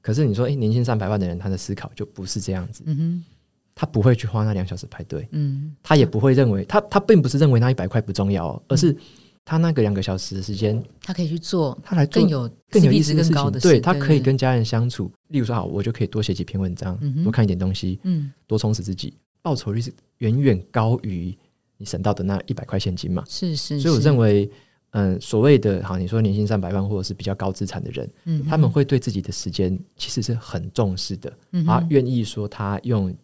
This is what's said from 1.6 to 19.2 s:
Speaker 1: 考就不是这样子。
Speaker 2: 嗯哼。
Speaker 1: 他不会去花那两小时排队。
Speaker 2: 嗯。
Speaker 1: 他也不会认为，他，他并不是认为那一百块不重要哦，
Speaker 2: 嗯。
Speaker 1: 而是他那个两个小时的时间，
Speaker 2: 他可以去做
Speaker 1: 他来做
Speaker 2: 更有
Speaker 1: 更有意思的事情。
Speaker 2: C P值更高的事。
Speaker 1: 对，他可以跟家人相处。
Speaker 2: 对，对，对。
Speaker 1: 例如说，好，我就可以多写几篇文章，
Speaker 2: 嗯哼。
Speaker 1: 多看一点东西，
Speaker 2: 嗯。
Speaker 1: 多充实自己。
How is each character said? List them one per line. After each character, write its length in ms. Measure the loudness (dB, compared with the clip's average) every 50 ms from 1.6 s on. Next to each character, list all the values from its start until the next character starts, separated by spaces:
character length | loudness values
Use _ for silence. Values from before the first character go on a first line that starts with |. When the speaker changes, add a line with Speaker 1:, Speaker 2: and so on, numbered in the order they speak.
| -6 -8 -8
Speaker 1:
考 160 | -8 -8 -14 -10
就 100 | -12 -12
不 200 | -12 _ -12 -10
是 140 | -8 -6 -6
这 140 | -4 -4 -4
样 160 | -6 -6 -10
子。 120 | -12 -12 -6
Speaker 2:
嗯 120 | -6 -4
哼。 260 | -2 -2 -4 -4 -6 -10 _ _ _ _ _ _ _ _ _ _
Speaker 1:
他 100 | -8 -8
不 160 | -2 0 2
会 120 | 4 4 4
去 140 | 2 0
花 160 | -4 -2 -2 -2
那 100 | 0 -2
两 140 | -2 -4
小 80 | -6 -8
时 100 | -12 -12
排 160 | -16 -14 -16 -12
队。 220 | -8 -8 -8 -8 -6
Speaker 2:
嗯。 420 | -4 -4 -4 -2 -4 -6 -8 -12 -14 _
Speaker 1:
他 140 | _ 4 6
也 100 | 6 6
不 140 | 4 2 2
会 140 | 4 4 6
认 160 | 6 4 4
为， 160 | 2 0 -2
他， 160 | 0 0 0
他 180 | 0 2 -2 0
并 220 | 4 6 6 6
不 80 | 6 2
是 80 | 2
认 120 | 2 4 4
为 80 | 6 4
那 120 | 4 2
一 20 | 0
百 140 | 0 -2
块 140 | 0 0 -2
不 100 | -2 -2
重 200 | -2 -2 0 0
要 160 | 0 0 -2
哦， 140 | -4 -6 -10 _
Speaker 2:
嗯。 20 | _
Speaker 1:
而 80 | 2
是 180 | 4 4 2 2 0 -8 -20 _ -20 _ _ _ _ _
他 120 | -4 0
那 140 | 0 2 2
个 100 | 2 2
两 120 | 2 2 2
个 80 | 0
小 160 | -2 -2 -4
时 180 | -4 -6 -8 -8
的 60 | -8
时 120 | -6 -6 -4
间， 280 | -2 0 0 0 -2 -4 -8 -16 _
Speaker 2:
他 120 | -12 -10 -6
可 80 | -4
以 60 | -4
去 120 | -4 -4 -6
做 380 | -6 -4 -2 -2 -2 -2 -4 -8
Speaker 1:
他 140 | -8 -4 0
来 100 | 0 2
做 160 | 2 4 4
Speaker 2:
更 80 | 4 4
有 200 | 2 0 -4 -6 -10 _ _ _
Speaker 1:
更 140 | 4 6 6
有 80 | 8
意 100 | 6 4
思 120 | 4 2 2
的 100 | 2 4
事 60 | 4
情。 40 | 2
Speaker 2:
C 0 |
P 0 |
值 0 |
更 100 | 2 2
高 60 | 0
的 100 | 0 4
事。 80 | 6
Speaker 1:
对， 120 | 6 6 6
他 140 | 6 2 2
可 200 | 2 2 2 2
以 60 | 4
跟 180 | 4 2 2
家 160 | 2 2 2 2
人 100 | 2 0
相 260 | 0 0 0 0 0
处。 160 | -2 -4 -6
Speaker 2:
对， 60 | -8
对， 20 | _ _ _ _
对。 40 | -2
Speaker 1:
例 60 | -2
如 60 | -2
说， 100 | 0 -2
好， 100 | -4 -4
我 160 | -4 -4 -2
就 100 | -2 -4
可 120 | -2 -2 -4
以 40 |
多 140 | -2 0 -2
写 120 | -2 -2 -2
几 100 | -4 -4
篇 160 | -6 -4 -4
文 160 | -2 -2 -4
章， 220 | -6 -6 -6 -6 -4
Speaker 2:
嗯 120 | -4 -4 -2
哼。 80 | 0 -2
Speaker 1:
多 80 | 0
看 120 | 2 2 2
一 40 |
点 100 | 2 2
东 160 | 0 -2 -2 -2
西， 260 | -2 -4 -4 -6 -4 -2
Speaker 2:
嗯。 280 | -2 -2 -2 -4 -6 -10 _ _
Speaker 1:
多 100 | _ -2
充 160 | 0 0 0 -2
实 100 | -2 -4
自 100 | -6 -8
己。 200 | -8 -8 -12 -14 _